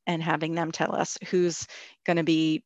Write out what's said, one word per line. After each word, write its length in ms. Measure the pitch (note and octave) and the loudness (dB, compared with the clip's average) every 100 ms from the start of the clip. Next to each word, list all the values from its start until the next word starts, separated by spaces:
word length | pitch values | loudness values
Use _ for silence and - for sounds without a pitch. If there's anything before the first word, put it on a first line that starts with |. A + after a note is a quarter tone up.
| - | -2
and 160 | E3+ | -2
having 320 | E3 D#3 D#3+ E3 | 0 0 0 -2
them 160 | E3 | -2
tell 240 | - - - | -2 -2 0
us 200 | - - - | -2 -6 -2
who's 380 | F3+ F3 D#3 - - - - - | 2 2 -2 -8 -14 -20 -6 0
gonna 160 | E3+ | 2
be, 400 | D#3+ D#3+ D#3+ D#3 | 4 4 2 0